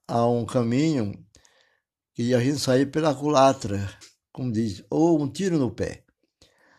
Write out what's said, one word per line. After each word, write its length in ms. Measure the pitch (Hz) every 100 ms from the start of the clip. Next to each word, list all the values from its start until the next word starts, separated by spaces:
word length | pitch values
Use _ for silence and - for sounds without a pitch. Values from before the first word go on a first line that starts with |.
| -
a 180 | 117 117
um 180 | 120 110
caminho 640 | 127 117 127 160 139 101 - - _ _ _ _ _ _ _ _
que 200 | - 120
a 60 | 123
gente 200 | 127 143
sair 300 | 135 131 139
pela 240 | 156 156
culatra, 800 | 135 147 143 135 131 110 98 98 - - _ _
como 200 | - 127
diz, 320 | 110 113 92 -
ou 320 | 147 165 160
um 80 | 139
tiro 300 | - 190 160
no 100 | 117
pé. 360 | - 90 - _ _ _ _ _ _ _